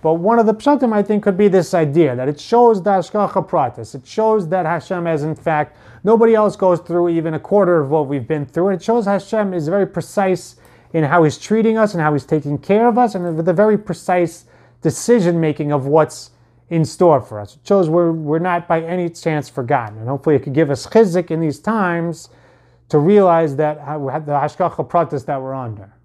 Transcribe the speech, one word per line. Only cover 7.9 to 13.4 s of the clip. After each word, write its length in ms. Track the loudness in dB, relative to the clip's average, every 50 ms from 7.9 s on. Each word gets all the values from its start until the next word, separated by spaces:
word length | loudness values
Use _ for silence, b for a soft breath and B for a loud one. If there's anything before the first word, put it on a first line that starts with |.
what 180 | 0 -2 0 -2
we've 180 | -4 -6 -4
been 180 | -4 -4 -4 -4
through. 260 | -6 _ -2 0 0
And 100 | -2 -2
it 20 | -2
shows 220 | -2 -2 0 0
Hashem 500 | 0 -2 -2 -4 -4 -4 -2 -2 -2 -2
is 140 | -4 -4 -2
very 180 | 0 0 -2
precise 680 | -2 -4 -8 -8 -6 -4 -2 0 0 -2 -2 -4 -14 -20 b b b b b b b b
in 120 | -2 0
how 180 | 2 2 4 4
he's 160 | 2 0 -2
treating 400 | -4 -2 0 2 2 2 2 2
us 160 | 0 0 0
and 80 | 0 0
how 100 | 0 0
he's 140 | -2 -2
taking 320 | -2 -4 -4 -2 -4 -6 -6
care 300 | -2 0 2 2 4 2
of 100 | 2 2
us, 160 | 0 0 0
and 220 | -4 -6 -4 -4
with 120 | -2